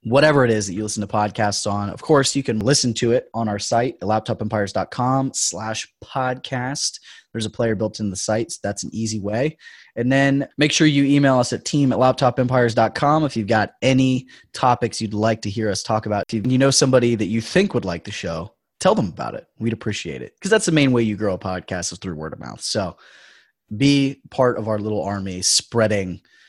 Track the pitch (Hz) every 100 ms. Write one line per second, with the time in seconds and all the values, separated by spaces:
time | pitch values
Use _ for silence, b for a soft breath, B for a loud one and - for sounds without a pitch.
0 | 113 131 156 143 123 110 98 92 107 107
1 | 101 107 104 101 104 101 104 101 101 -
2 | - 147 131 143 131 110 104 143 123 113
3 | 117 117 - 117 113 104 - 117 127 -
4 | 95 110 - 113 110 110 98 98 92 -
5 | 123 135 135 - - 85 110 110 - _
6 | - 135 127 127 - 131 123 143 - -
7 | B B B 117 110 - 117 104 107 -
8 | 107 90 - 110 117 - 101 101 - 107
9 | 113 110 101 110 151 156 B B B -
10 | 123 135 139 139 139 - 147 - 156 139
11 | 139 143 139 127 123 120 - 147 135 113
12 | 127 127 131 120 123 127 120 117 110 -
13 | 147 156 151 113 101 110 101 _ 127 131
14 | 131 127 - B B - 127 120 117 -
15 | 110 104 113 110 107 101 107 95 - 110
16 | 107 104 - 113 113 127 135 131 135 127
17 | 120 113 98 113 - 180 196 123 92 85
18 | - - 87 82 82 _ _ _ 185 220
19 | 196 131 - - _ _ 113 110 110 101
20 | - 65 60 _ 190 214 - 160 139 123
21 | 110 104 107 92 98 92 - 92 85 87
22 | 95 76 78 - 62 - - 113 92 -
23 | b b b b b _ _ 107 139 143
24 | 135 147 - - 127 113 107 107 107 107
25 | 85 101 95 90 90 - - 120 110 104
26 | 92 90 b b